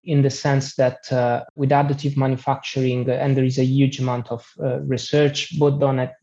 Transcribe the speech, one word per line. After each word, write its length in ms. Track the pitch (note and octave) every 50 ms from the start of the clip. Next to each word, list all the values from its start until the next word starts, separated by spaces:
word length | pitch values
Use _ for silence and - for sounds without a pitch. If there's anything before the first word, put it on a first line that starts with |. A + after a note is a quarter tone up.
| _
in 180 | - D#3 C#3+ C#3
the 80 | C#3
sense 440 | B2+ - - D3 C#3 C#3 C3+ - -
that, 340 | - C3 B2+ B2+ - - - C3+
uh, 320 | B2+ B2 A#2+ A#2+ - - - -
with 140 | - C#3+ C3
additive 480 | C#3+ C#3+ D3 C#3+ C#3+ C#3+ - C#3+ C#3
manufacturing, 920 | C#3 C3+ C3+ C3 B2+ - - C3+ C3+ - - - C3+ C3 B2+ B2 B2 B2 B2+
uh, 40 | B2
and 240 | C3 C#3+ C#3 C3+
there 80 | C3 C3
is 140 | C3 B2+ C3+
a 60 | C3
huge 340 | C3 C3 C#3 C#3 C3 C3+ -
amount 280 | C3 B2+ B2 A#2+ A#2+ -
of, 180 | A#2 A2+ - - _ - D3+
uh, 180 | C3+ B2 C3
research, 760 | C#3+ C#3 C3 A#2 - - - D3 D3+ C#3+ C#3+ - - - - D3+
both 220 | D3 D3 C#3 C#3+
done 180 | D3 C#3 C3 C3
at 160 | B2+ B2+ - -